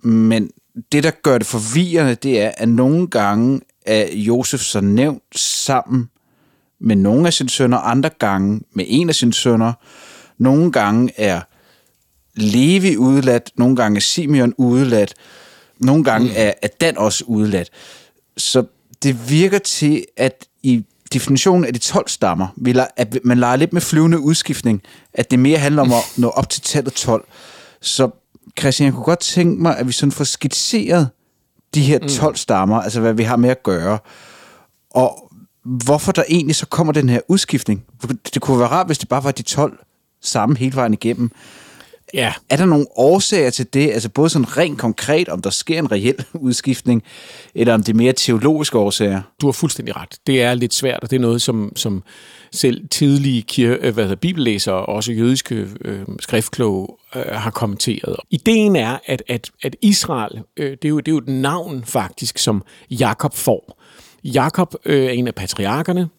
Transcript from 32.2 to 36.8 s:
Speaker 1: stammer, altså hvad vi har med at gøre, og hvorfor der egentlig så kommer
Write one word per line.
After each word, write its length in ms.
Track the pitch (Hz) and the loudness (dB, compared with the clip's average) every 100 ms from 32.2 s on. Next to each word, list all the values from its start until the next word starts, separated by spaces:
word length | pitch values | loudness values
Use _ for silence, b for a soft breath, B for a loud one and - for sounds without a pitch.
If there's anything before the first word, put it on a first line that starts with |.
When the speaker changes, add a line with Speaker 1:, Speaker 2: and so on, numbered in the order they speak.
| 151 113 | -2 -2
Speaker 1:
stammer, 460 | - 98 95 113 | -2 0 2 0
altså 180 | 98 117 | -2 0
hvad 120 | 113 | 0
vi 100 | 113 | 0
har 120 | 113 120 | 0 2
med 140 | 123 | 2
at 140 | 127 | 2
gøre, 360 | - 90 87 110 B B B B B B B _ _ | -2 -2 -2 -4 B B B B B B B _ _
og 400 | 127 127 - - - - _ 123 | 0 0 0 -20 -20 -20 _ -8
hvorfor 460 | 127 120 147 190 | -6 0 0 0
der 120 | 180 - | -2 2
egentlig 260 | 170 143 160 | 2 2 -2
så 100 | - | -2
kommer 280 | - | -2